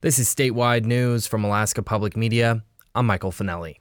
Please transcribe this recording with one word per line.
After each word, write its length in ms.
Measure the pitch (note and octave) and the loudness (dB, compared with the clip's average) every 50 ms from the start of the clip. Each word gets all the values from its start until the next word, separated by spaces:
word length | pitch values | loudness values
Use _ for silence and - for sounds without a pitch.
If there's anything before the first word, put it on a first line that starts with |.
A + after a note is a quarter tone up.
This 180 | - F3 C#3+ - | 0 0 0 2
is 100 | B2 - | 0 0
Statewide 560 | - - C#3 C3 A2 A#2+ A#2+ A#2+ A#2+ A#2+ A2 | 0 0 0 0 2 2 2 2 2 2 2
News 400 | A2 A#2+ B2 B2 B2 A#2+ A#2 A2 | 2 2 2 2 2 2 0 0
from 180 | - - A2 G#2+ | -2 -2 -2 0
Alaska 380 | G2+ G2+ G#2 G#2+ G#2+ - - | 0 2 2 0 0 -2 -4
Public 340 | G#2 - A2 G#2+ G2+ G#2 - | -4 -2 -2 -2 -2 -2 -2
Media. 480 | A2+ A2+ A2+ A2 A#2 A#2 A#2 A#2 A2+ A2 _ _ _ _ _ _ | -2 -2 0 2 2 2 2 2 0 -4 _ _ _ _ _ _
I'm 140 | A#2 B2 A#2 | 0 2 2
Michael 240 | G2+ F#2 - F#2+ | 2 0 -2 -4
Finelli. 460 | F2+ - G#2+ G2 F2 E2+ E2+ D#2+ D2 _ | -6 -4 -4 -4 -4 -6 -8 -12 -14 _